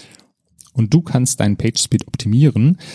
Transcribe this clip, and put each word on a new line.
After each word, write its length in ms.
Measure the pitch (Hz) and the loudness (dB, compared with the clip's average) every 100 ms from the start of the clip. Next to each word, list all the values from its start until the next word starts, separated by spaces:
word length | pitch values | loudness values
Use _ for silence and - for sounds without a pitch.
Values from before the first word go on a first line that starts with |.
| - - _ _ _ _ - | -20 -20 _ _ _ _ -10
Und 220 | 123 107 | -4 0
du 80 | 165 | 0
kannst 380 | 165 127 127 - | 0 -2 -2 -2
deinen 160 | 104 101 | -2 -2
Page-Speed 500 | 113 - - - - | -4 -4 -2 -4 -4
optimieren, 720 | - 104 117 151 107 139 185 - | -8 -2 2 4 4 2 0 -6